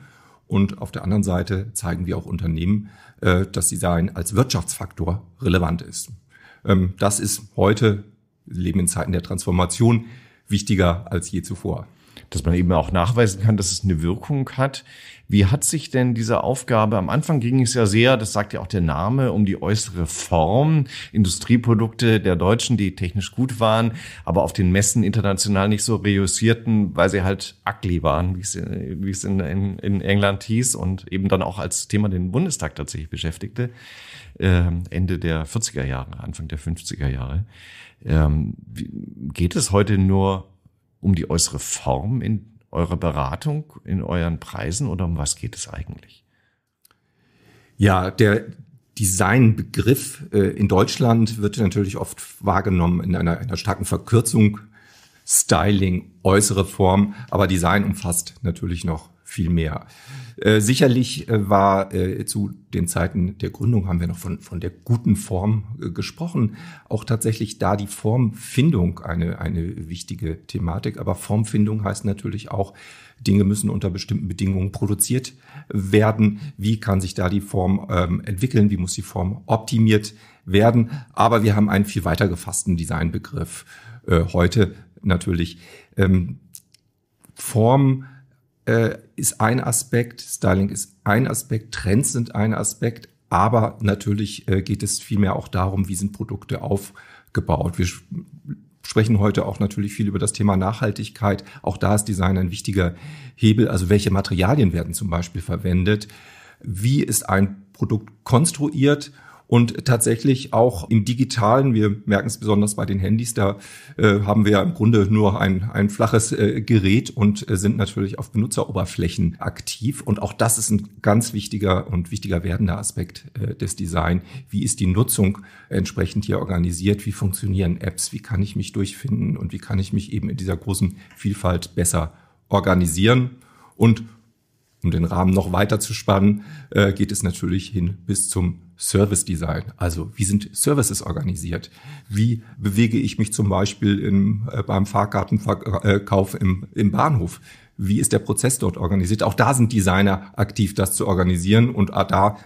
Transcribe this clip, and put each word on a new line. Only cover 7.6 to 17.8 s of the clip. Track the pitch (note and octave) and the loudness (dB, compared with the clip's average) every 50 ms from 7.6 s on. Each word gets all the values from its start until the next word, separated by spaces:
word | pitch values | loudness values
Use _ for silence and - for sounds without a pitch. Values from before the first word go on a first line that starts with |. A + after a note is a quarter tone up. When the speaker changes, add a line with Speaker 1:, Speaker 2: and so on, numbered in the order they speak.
| F#2+ G2+ G#2+ G#2+ A#2+ A2 G2+ G2+ G#2 - _ _ _ _ _ _ _ | 4 4 4 4 4 2 2 0 -4 -12 _ _ _ _ _ _ _
Speaker 1:
wir | - - F2 F2+ | -12 -8 -6 -4
leben | F2+ E2 F#2+ | -2 0 0
in | F2+ E2 | 0 -2
Zeiten | - - - - F2+ | -2 -2 -2 -2 -4
der | F2 E2+ | -4 -4
Transformation, | - F2+ F2 - - F2 F2+ F2+ F2 - - A#2 A#2 A#2+ A2 A2+ - - - - _ _ _ _ - | -4 -8 -6 -4 0 0 2 0 0 2 2 4 4 4 2 0 -4 -14 -20 -20 _ _ _ _ -4
wichtiger | G#2 G2 - - G#2+ F#2 F2+ F2 E2+ F#2 - - F2 | -2 -2 0 0 2 4 4 4 2 0 -4 -6 -6
als | F2 - - | -6 -6 -6
je | - F2+ - | -6 -8 -6
zuvor. | - G2 - - F#2+ D#2 - - - _ _ _ _ _ - - _ | -8 -8 -8 -6 -6 -6 -6 -8 -14 _ _ _ _ _ -20 -12 _
Speaker 2:
Dass | - - - | -6 -2 0
man | D#2+ E2+ | 2 2
eben | F2 F2+ F2 F#2 | 4 4 4 4
auch | D#2+ C#2+ - G2 | 2 2 2 2
nachweisen | F2+ E2+ G#2 A#2 A#2 A#2+ G#2 F#2 G2 G2+ | 2 2 2 4 4 2 2 2 2 2
kann, | A2+ A2 | 2 2
dass | G2 G2 - - | 2 0 -2 -4
es | - - | -2 0
eine | G2 F2 D#2 E2 | 0 0 2 0
Wirkung | E2+ F#2+ A2 - - D3 C#3 C3 - | 0 -2 -2 -4 -4 -2 -2 -2 -4
hat. | - - C3 C#3 - - - - - - - - - - _ | -2 -2 -2 -2 -4 -8 -16 -20 -20 -20 -20 -20 -20 -20 _
Wie | - G2+ G2+ F#2+ | 2 4 4 4
hat | F2+ A#2+ C#3+ - | 4 2 0 0
sich | - - D#3 - - | -2 -4 -4 -4 -2
denn | - C3 B2+ B2+ A#2 | 0 0 2 2 0
diese | A2+ A2+ A2 A#2 - - | 0 0 0 0 0 0
Aufgabe, | G2+ C3 C3+ - - B2 A2 G#2+ G#2+ A2+ | 0 -2 -2 -2 0 2 2 2 2 2
am | G2+ F#2+ - | 0 0 0
Anfang | G#2+ D3 D3+ - D#3+ C3+ | 0 -2 0 0 0 0
ging | A2+ A#2+ B2+ C3 B2+ | 0 2 2 2 2
es | A2+ - | 2 2
ja | B2 | 2